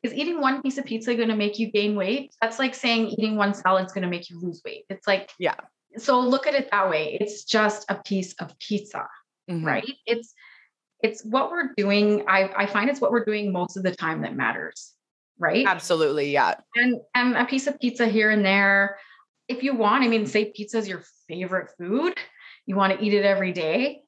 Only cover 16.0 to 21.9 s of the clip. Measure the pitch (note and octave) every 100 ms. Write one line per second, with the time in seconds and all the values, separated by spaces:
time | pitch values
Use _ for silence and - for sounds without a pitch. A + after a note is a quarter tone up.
16 | D#3 D3 C#3+ C#3+ G2+ - _ A3+ B3 A#3+
17 | - B3 B3 A#3 B3 C4+ D4 C#4+ B3 A#3
18 | A#3 G#3 G#3+ G#3+ F#3+ G3 G3 G3 G3+ G3+
19 | - - _ _ - B3 C4 B3 G#3 A#3+
20 | B3 A3+ G#3 G#3+ G#3+ - G#3 A3+ G3+ F3
21 | - _ - E3 F#3 F#3 D#3 - F3